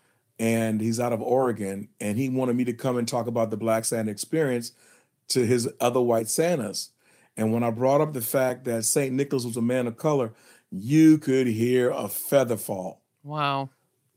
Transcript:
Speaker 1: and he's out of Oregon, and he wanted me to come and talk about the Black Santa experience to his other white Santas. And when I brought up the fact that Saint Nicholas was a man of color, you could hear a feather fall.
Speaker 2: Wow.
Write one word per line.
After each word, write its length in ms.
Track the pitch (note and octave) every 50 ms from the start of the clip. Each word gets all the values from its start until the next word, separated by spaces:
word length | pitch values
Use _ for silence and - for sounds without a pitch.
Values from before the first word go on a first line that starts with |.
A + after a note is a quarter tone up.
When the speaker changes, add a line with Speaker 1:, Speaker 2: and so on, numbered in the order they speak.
| _ _ _ _ _ _ _ -
Speaker 1:
and 420 | A2+ A2+ A#2 A2+ A2+ A2 A2 G#2+
he's 180 | G#2+ A2+ A2+ A#2+
out 140 | B2 A#2+
of 80 | A#2+ A2
Oregon, 680 | C3 B2 B2 C3 C3 B2 A2 G2 G#2 F#2+ G2 G2+ G#2 - _ -
and 160 | G#2+ G#2 G#2 A#2+
he 100 | C3+ C3
wanted 280 | B2+ C3 B2+ B2 A#2+
me 80 | B2 B2
to 80 | B2
come 240 | A#2+ - - C3+ B2
and 100 | B2 A#2+
talk 200 | A#2 - A#2+ A2
about 240 | A#2+ A#2 A#2+ A2+ G#2+
the 60 | A2+ G2+
Black 260 | A2+ A2+ A2+ A2+ A2
Santa 260 | - A#2+ A2+ G#2+ G#2+
experience 600 | G#2 - - - D#3 D#3+ D#3 C3+ B2 A#2+ A#2 - _ _ _ _ _ _ _ _ _ _ _ -
to 160 | - B2+ A#2+
his 220 | A2 B2+ A#2+ A#2 C3+ - -
other 200 | A#2+ A#2+ B2 C3
white 280 | B2 A#2+ A2+ A2+ A2+ A2
Santas. 640 | - - D#3+ F3 F3 C#3+ G#2+ G2+ F#2 - - - _ _ _ _ _ _ _ _ -
And 160 | - A2 A2
when 100 | A2+ A#2
I 80 | A#2+ A#2
brought 300 | A2 A#2 B2+ C3+ C#3 D3
up 120 | D#3 D#3 D3
the 60 | B2+
fact 440 | A2+ - - C#3 C3 B2+ B2 - C3
that 200 | B2+ A#2 A2+ A2
Saint 280 | - - D3+ C#3 C3 B2+
Nicholas 300 | C3+ C#3 C#3+ C#3+ B2+ A#2+
was 120 | A#2+ A2+
a 60 | B2
man 240 | A2+ A#2+ B2+ B2+ A#2+
of 100 | A#2 A2+
color, 360 | - - D#3 D3 C#3 A#2+ G#2+ - _ _ - - _ _ -
you 480 | - F#2+ G#2 B2 D3+ D#3 D#3+ D#3 D#3 D3+
could 280 | - C3 C3 C3 B2+
hear 440 | B2 A2 A2 A#2 B2 B2 B2+ B2 B2+
a 180 | C#3+ C3+ A#2 G2+
feather 480 | - - - - C#3+ C#3 B2+ A#2+ A2+
fall. 440 | G2+ - - G#2 F#2+ F2+ F#2 - _ _ _ _ _
Speaker 2:
Wow. 480 | _ C#3+ D3+ D3+ D3 C#3+ C#3 C#3 C3+ C3+ _ _ _ _ _ _ _ _ _